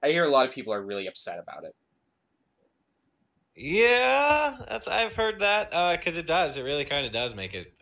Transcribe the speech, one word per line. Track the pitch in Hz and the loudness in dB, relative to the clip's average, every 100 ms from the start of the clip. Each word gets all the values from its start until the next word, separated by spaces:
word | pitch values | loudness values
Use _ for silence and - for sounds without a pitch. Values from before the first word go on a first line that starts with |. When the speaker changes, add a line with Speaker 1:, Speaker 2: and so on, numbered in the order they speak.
Speaker 1:
I | 147 | 2
hear | 170 | 4
a | 160 | 6
lot | 135 131 | 6 4
of | |
people | 135 110 | 0 -4
are | 101 | -4
really | 98 101 92 | -2 -6 -4
upset | - - 87 | -4 -4 -6
about | 85 80 | -12 -14
it. | 78 - _ _ _ _ _ _ _ _ _ _ _ _ _ _ _ _ _ - | -16 -18 _ _ _ _ _ _ _ _ _ _ _ _ _ _ _ _ _ -14
Speaker 2:
Yeah, | 147 202 240 247 254 269 294 302 302 254 - | -4 2 4 4 4 2 4 4 2 -4 -8
that's, | 220 - | -8 -2
I've | 214 226 | -2 0
heard | 226 220 202 | 0 -2 0
that, | 202 208 208 | 0 0 0
uh, | 170 175 170 | 0 0 0
'cause | 175 165 | -2 -4
it | 165 | 0
does. | 170 156 135 | 0 0 -2
It | |
really | 127 143 | -4 -4
kinda | 139 143 127 | -2 -2 -2
does | 113 123 | -4 -4
make | 104 95 | -6 -8
it | 92 87 _ | -10 -12 _